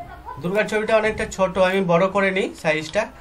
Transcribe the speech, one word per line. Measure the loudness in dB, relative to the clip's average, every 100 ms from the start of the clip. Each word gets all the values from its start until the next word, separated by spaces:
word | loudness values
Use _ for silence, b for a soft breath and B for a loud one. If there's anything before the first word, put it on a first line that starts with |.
| -16 -16 -14 -10
দুর্গার | -4 -2 0
ছবিটা | 0 2 2
অনেকটা | 2 -2 -4
ছোট, | 0 0 2
আমি | 2 2
বড় | 2 4 4
করে | 2 0
নিই | 0 -4 -4
সাইজটা। | -2 -2 -2 -4 -4 b